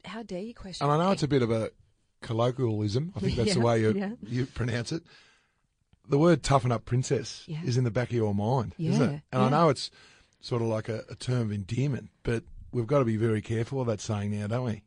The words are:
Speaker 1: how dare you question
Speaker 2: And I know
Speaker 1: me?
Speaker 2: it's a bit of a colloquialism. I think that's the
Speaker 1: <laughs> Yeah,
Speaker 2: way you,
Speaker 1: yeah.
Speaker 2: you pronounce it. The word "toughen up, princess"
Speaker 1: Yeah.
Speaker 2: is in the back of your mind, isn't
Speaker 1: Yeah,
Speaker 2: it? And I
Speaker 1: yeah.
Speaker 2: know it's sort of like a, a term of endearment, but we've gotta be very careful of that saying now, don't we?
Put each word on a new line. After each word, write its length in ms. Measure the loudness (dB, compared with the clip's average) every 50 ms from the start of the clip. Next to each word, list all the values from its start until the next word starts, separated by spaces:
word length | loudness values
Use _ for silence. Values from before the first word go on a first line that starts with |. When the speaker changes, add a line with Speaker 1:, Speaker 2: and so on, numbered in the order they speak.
| -16
Speaker 1:
how 200 | -14 -12 -12 -10
dare 180 | -10 -8 -8
you 100 | -8 -10
question 320 | -12 -14 -14 -12 -8 -2 0
Speaker 2:
And 80 | 2
I 60 | 2 2
know 120 | 2 2
Speaker 1:
me? 20 |
Speaker 2:
it's 100 | 2 2
a 60 | 2 2
bit 140 | 4 4
of 100 | 4 2
a 180 | 0 0 -2 -4 -8 _ _ _ _ _ _ _ _ _
colloquialism. 920 | -8 -4 0 2 2 2 2 0 0 0 0 0 0 0 0 -2 -2 -4 -6
I 40 | -4
think 160 | -2 0 0
that's 160 | 2 2 2 2
the 40 | 4
Speaker 1:
<laughs> 20 |
Yeah, 40 | 4
Speaker 2:
way 160 | 4 4 4
you, 120 | 4 4 2
Speaker 1:
yeah. 180 | 2 0 -4 -6 -8 -8
Speaker 2:
you 200 | -6 -4 -4 -4
pronounce 460 | -4 -4 -4 -4 -2 -2 -4 -4 -4
it. 100 | -6 -8 -8 -12 -20 -20 -20 _ _ _ _ _ _ _ _ _ _ _ _ _ _ _ _ 0
The 100 | 2 4
word 240 | 6 6 6 4
"toughen 300 | 4 2 2 4 4 2
up, 120 | 0 0 -2
princess" 600 | 0 0 0 2 2 0 -2 -2 -4 -12 -16 -14
Speaker 1:
Yeah. 160 | -12 -10 -6 -2
Speaker 2:
is 120 | 0 0
in 80 | 2 2
the 60 | 0
back 180 | 0 -2 -2 0
of 40 | 0
your 180 | 0 0 0 0
mind, 400 | 0 0 0 0 0 0 -2 -4 -4
isn't 220 | 0 2 2 4
Speaker 1:
Yeah, 160 | 4 2 0
Speaker 2:
it? 60 | -4 -8 -4
And 100 | 0 2
I 40 | 2
Speaker 1:
yeah. 40 | 4
Speaker 2:
know 180 | 4 4 4 4
it's 200 | 2 0 -4 -12 _ -16 -20 -20 -20 -20 _ _ _ _
sort 220 | -8 -4 -2 -2
of 60 | 0 -2
like 200 | -2 -4 -4 -4
a, 160 | -6 -8 -8 -10
a 40 | -14
term 260 | -10 -4 -2 -2 0
of 100 | 0 -2
endearment, 580 | -2 -4 -4 -4 -2 0 0 0 -2 -4 -6 -10 _ _
but 220 | -4 -4 -4 -4 -4 -8 -16 -18 -12 -6
we've 140 | -4 -4 0
gotta 180 | 2 2 4 4
be 120 | 4 2 2
very 220 | 2 2 2 0
careful 380 | 0 -2 -2 -2 -2 -2 -4 -4
of 60 | -2 -2
that 120 | -2 -4
saying 300 | -2 -4 -4 -2 -2 -2
now, 140 | -4 -4 -2
don't 180 | -2 -2 -2 -2
we? 180 | -2 -4 -6 -8